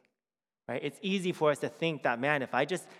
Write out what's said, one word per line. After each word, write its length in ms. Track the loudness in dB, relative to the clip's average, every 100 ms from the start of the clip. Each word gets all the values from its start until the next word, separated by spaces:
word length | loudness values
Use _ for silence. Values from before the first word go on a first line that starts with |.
| _ _ _ _ _ _ -8
right? 120 | -6
It's 160 | -6 -6
easy 280 | -2 -2 -2
for 220 | 2 2
us 80 | 2
to 80 | -2
think 340 | -2 -2 0
that, 160 | 0 0
"Man, 240 | 2 0
if 100 | 0
I 120 | 0
just 240 | 0 -2 -6